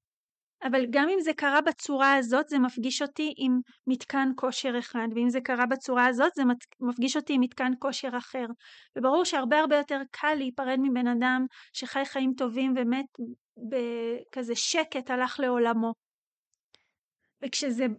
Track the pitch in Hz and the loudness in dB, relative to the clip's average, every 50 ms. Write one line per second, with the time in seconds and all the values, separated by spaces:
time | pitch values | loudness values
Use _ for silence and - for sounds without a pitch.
0 | _ _ _ _ _ _ _ _ _ _ _ - 381 262 240 269 254 240 233 277 | _ _ _ _ _ _ _ _ _ _ _ -8 -4 0 0 0 0 2 2 2
1 | 285 330 392 381 320 320 302 - 302 285 277 302 302 320 294 - - - 285 262 | 2 4 2 0 0 0 -2 0 0 2 2 4 2 2 -2 -4 -4 -2 0 4
2 | 269 277 277 269 254 226 247 269 302 302 294 277 247 254 - 240 220 262 254 - | 4 6 6 4 4 2 2 0 0 2 2 2 2 2 0 -2 -4 -4 -2 -2
3 | 285 277 - - 302 311 277 - 262 262 254 254 247 _ - _ - 254 262 254 | -4 -4 -4 -4 -4 -4 -4 -2 0 2 2 2 0 _ -12 _ -4 -2 -2 -2
4 | - - - 277 269 262 262 262 - 262 254 - - 262 240 240 240 - - 240 | -2 -4 -2 0 0 0 0 0 -2 -4 -4 -2 -4 -2 -2 -2 -4 -4 -4 -4
5 | 226 226 220 233 240 247 240 262 247 262 254 240 247 240 262 254 - - 254 247 | -4 -2 0 0 2 2 2 0 -2 -2 0 0 0 0 0 -4 -2 -2 0 2
6 | 247 254 254 233 277 349 - 294 269 247 247 240 - _ - - 254 247 240 - | 2 2 4 4 2 2 2 2 2 2 2 0 -4 _ -12 -6 -4 -4 -2 -2
7 | 240 269 - 302 294 - 285 262 254 247 - - 254 254 254 247 - 277 247 - | -2 0 0 -2 -2 0 2 2 2 2 0 -2 -2 -2 -2 -2 -2 -4 -4 -4
8 | - 262 233 247 240 - - 262 240 226 240 _ - - - - - _ - - | -6 -6 -6 -6 -8 -8 -8 -6 -6 -6 -8 _ -16 -20 -20 -20 -20 _ -8 0
9 | 233 262 277 339 359 - 339 285 254 233 294 302 311 285 294 294 285 - 294 269 | 2 2 4 4 2 2 0 0 0 2 2 4 4 4 2 2 2 0 -4 -4
10 | 269 262 - - - 294 311 294 269 254 247 - 269 254 262 262 269 269 247 247 | -6 -8 -8 -2 0 0 0 0 -2 -4 -4 -4 -4 -2 0 2 2 2 2 2
11 | 247 240 240 233 247 254 254 254 262 254 - - - _ - - 262 240 - 269 | 2 2 2 2 2 2 2 0 0 -2 -6 -12 -20 _ -14 -12 -10 -6 -4 -4
12 | 277 277 - 269 262 262 254 262 269 240 220 254 262 269 254 254 247 233 247 262 | -4 -2 -2 -2 0 0 0 0 -2 -2 -2 0 0 0 0 0 0 0 0 -2
13 | 277 - _ - 240 233 240 _ _ _ _ 233 240 220 269 254 240 233 233 233 | -4 -8 _ -12 -12 -12 -12 _ _ _ _ -14 -10 -6 -4 -4 -4 -4 -6 -6
14 | 233 233 233 240 - _ - 262 247 226 233 - - - - 330 311 320 - 277 | -4 -6 -6 -6 -8 _ -10 -8 -6 -6 -4 -4 -2 -2 0 0 -2 -2 -4 -8
15 | 247 - 254 247 254 254 - - 277 254 247 240 233 233 233 226 226 226 226 _ | -4 -2 -2 0 0 -2 -2 -2 0 0 2 2 2 2 2 2 0 -2 -4 _
16 | _ _ _ _ _ _ _ _ _ _ _ _ _ _ _ _ _ _ _ _ | _ _ _ _ _ _ _ _ _ _ _ _ _ _ _ _ _ _ _ _
17 | _ _ _ _ _ _ _ - 277 254 - - 294 269 240 233 262 240 214 | _ _ _ _ _ _ _ -12 -10 -6 -6 -4 -4 -2 -2 0 0 -2 -2